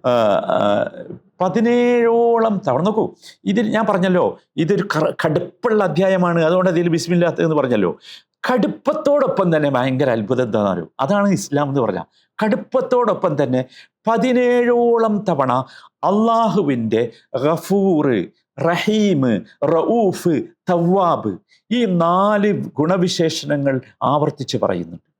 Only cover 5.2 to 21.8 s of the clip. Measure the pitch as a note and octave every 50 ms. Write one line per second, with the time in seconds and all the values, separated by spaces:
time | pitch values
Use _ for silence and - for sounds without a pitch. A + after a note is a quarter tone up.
5.2 | - E3 D3 - - - _ _ - A#3 A3 G#3+ G3 F3+ D3+ D#3 G3 F#3+ F#3+ F#3
6.2 | F3+ F3 E3+ E3+ D#3+ D#3 F3 F#3 F#3 F#3+ E3+ E3+ F3 F3 D#3+ D#3+ - D#3+ F3+ F3
7.2 | F3 E3+ - - E3+ E3 D#3 D3 C3 B2 A#2+ G#2+ F#2+ E2+ D#2 - - - - -
8.2 | _ _ _ _ - - B3+ A#3+ D4 - - - _ - D4+ D#4 - D4 C#4+ D4
9.2 | C4+ F3 - - F#3+ F3 E3 D#3 D3 C#3+ C3+ B2 B2+ C3+ C3 B2+ D3 C3 A2+ A2+
10.2 | G#2+ F#2+ B2+ A#2+ B2+ A2 G#2 A2 G#2 G2 F#2 F2 E2+ - _ - C3+ - G3+ G3+
11.2 | G3+ G3+ F#3 - - - C#3+ C#3+ D3 C#3 C3+ C#3 A#2+ G#2+ F#2 F2+ E2+ _ _ _
12.2 | _ _ _ - - G#3 A#3 - - _ - C4 B3+ C4 B3 B3 A#3+ G#3+ F#3 F3+
13.2 | - F3 D3+ C#3 C#3+ B2 B2+ B2+ B2 - - - - _ _ _ _ A3 A3+ A3
14.2 | G#3+ B3+ B3 B3 B3 A#3+ B3 B3 A#3+ A#3+ A#3+ A#3+ A#3+ A#3+ A#3 A#3 A3+ A3 G#3 G3+
15.2 | G#3 F#3+ E3 C3 C3+ B2+ A#2+ C3 C3 - - - - - _ _ - E3 G3 G#3+
16.2 | A3 A#3 A3+ A3+ A3+ G#3+ E3 G#3+ E3+ C#3+ C3+ A#2+ A2+ A2 A2 A2 B2 A#2+ - -
17.2 | _ _ - B2+ C3 D3+ E3 D#3+ - - F#3+ G3+ G3 G3 F3 D3+ D3+ C#3 A#2+ G2
18.2 | E2+ - _ _ _ _ _ - - E3 F3 F3 - G#3 G#3+ A3 G#3 G3+ F3+ C#3
19.2 | C3 B2 A2 F#2 - - - _ C#3+ - B2 - - - A3 A#3+ A3 F#3 - -
20.2 | - F3 D#3+ A#2+ - - _ _ _ - F3+ E3+ E3+ F3 F#3 G3 F#3 E3+ D3 A#2
21.2 | A2 G#2+ F#2 E2 _ _ _ _ _ _ A3 B3